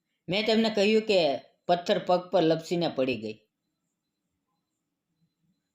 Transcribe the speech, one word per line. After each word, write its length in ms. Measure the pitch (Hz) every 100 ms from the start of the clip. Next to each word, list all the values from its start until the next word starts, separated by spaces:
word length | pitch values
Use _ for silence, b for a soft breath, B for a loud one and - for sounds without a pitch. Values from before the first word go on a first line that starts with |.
| _ _ -
મેં 160 | 196 220
તેમને 240 | 220 220
કહ્યું 320 | 214 202 220
કે 380 | 220 190 151 123 - _ -
પથ્થર 320 | 175 - 180
પગ 320 | 180 180 -
પર 100 | 185
લપસીને 460 | 160 160 - 170 156
પડી 300 | - 131 113
ગઈ, 220 | 107 107 _ _ _ _ _ _ _ _ _ _ _ _ _ _ _ _ _ _ _ _ _ _ _